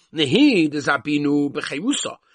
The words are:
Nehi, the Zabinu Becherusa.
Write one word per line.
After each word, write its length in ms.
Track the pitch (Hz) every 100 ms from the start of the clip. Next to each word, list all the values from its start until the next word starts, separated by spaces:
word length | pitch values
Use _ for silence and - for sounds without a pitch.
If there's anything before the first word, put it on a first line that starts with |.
| _
Nehi, 560 | 151 139 165 294 202 156
the 80 | 147
Zabinu 720 | 143 139 147 147 143 147 143
Becherusa. 640 | 143 - 143 226 285 - - _